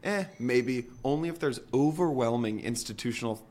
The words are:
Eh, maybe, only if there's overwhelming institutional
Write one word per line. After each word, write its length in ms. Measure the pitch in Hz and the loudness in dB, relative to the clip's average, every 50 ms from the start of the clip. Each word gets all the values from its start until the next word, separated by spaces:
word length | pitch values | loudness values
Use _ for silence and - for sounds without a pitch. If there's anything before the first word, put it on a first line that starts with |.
| - | -2
Eh, 220 | 175 208 202 190 190 - - | -2 -2 -2 -2 -4 -6 -6
maybe, 480 | 117 123 123 127 123 123 131 123 120 - - - - | -2 2 4 4 4 2 -2 -4 -4 -8 -12 -6 -2
only 260 | 131 143 151 165 170 | 0 0 0 0 -4
if 100 | 165 - | -4 -2
there's 200 | - 143 123 - - - - | -2 -2 -2 -2 -8 -2 2
overwhelming 840 | 131 143 151 156 160 180 165 147 127 123 117 117 120 120 110 107 107 | 4 4 4 4 2 2 2 2 2 2 2 2 2 2 0 -2 -2
institutional 840 | - 107 120 113 - - 107 101 - 123 113 - 117 117 110 107 - - | -2 -2 -4 -4 -4 -6 -8 -4 -4 -4 -2 -2 -2 -2 -4 -4 -6 -20